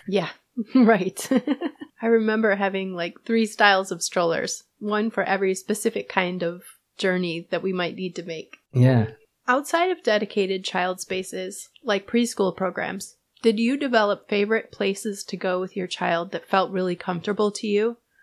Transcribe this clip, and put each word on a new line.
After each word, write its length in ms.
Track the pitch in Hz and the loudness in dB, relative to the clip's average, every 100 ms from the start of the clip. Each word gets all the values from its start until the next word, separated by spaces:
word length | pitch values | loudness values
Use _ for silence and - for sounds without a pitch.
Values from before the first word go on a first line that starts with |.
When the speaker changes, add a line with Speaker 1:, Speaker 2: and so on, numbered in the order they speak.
| - | -2
Speaker 1:
Yeah, 220 | 190 165 - _ | -2 -2 -8 _
<laughs> 220 | - 208 | -10 0
right. 540 | 262 226 214 185 - - 262 - 285 339 | 4 6 6 2 -6 0 0 0 -2 -4
<laughs> 360 | - 285 _ | -8 -14 _
I 40 | 226 | 2
remember 480 | 226 214 220 220 | 2 4 2 2
having, 400 | 196 196 196 190 | 2 0 -2 -4
like, 200 | 180 170 - - | -4 -6 -6 0
three 180 | 226 | 2
styles 480 | 220 - 208 190 190 | 2 4 6 6 2
of 100 | 170 | -4
strollers, 640 | - 190 170 151 160 - - _ | -4 0 0 0 -2 -6 -12 _
one 320 | 208 208 226 | -4 -2 0
for 120 | 208 | -2
every 300 | 190 190 196 | -2 0 0
specific 540 | 185 - 208 226 202 202 | -2 -4 -2 -2 -4 -4
kind 340 | - 180 180 | -2 -2 -2
of 200 | 170 180 - - _ - | -4 -6 -12 -20 _ -4
journey 500 | 190 185 180 165 175 | 0 0 0 -4 -4
that 120 | 180 | -4
we 100 | 190 | -2
might 240 | 185 170 - | -2 -4 -4
need 200 | 185 175 | -8 -8
to 60 | |
make. 340 | 175 160 - - _ | -10 -12 -14 -20 _
Speaker 2:
Yeah. 380 | 127 127 123 107 - _ _ - | 4 6 6 2 -4 _ _ 0
Speaker 1:
Outside 440 | 254 285 330 359 | 0 2 0 2
of 120 | 339 | 0
dedicated 640 | - 208 208 214 190 190 | 2 0 0 -2 -2 -2
child 360 | 190 185 180 185 | -4 -2 -2 -4
spaces, 680 | - 185 185 185 185 202 - _ | -6 -8 -6 -8 -10 -12 -18 _
like 220 | 262 202 - | -2 -2 0
preschool 480 | 233 233 - 190 - | 0 2 2 0 0
programs, 600 | 180 190 - 196 - - _ _ | -4 -4 -6 -8 -12 -18 _ _
did 180 | 226 220 | 2 4
you 160 | 233 277 | 2 0
develop 520 | 277 233 208 202 - | 2 4 4 0 -2
favorite 440 | 208 208 220 - | -2 2 0 -2
places 500 | - 196 196 220 202 | -4 -2 -2 -6 -8
to 120 | - 180 | -10 -6
go 240 | 190 180 | -4 -2
with 160 | 185 202 | -4 -6
your 100 | 180 | -8
child 460 | - 180 170 185 | -4 -2 0 -2
that 160 | 170 - | -8 0
felt 240 | 190 180 | 0 2
really 240 | 190 185 175 | 0 -2 -2
comfortable 560 | - 180 208 202 208 | -4 -6 -4 0 0
to 140 | 202 214 | -2 0
you? 320 | 202 226 233 _ _ | 2 0 -2 _ _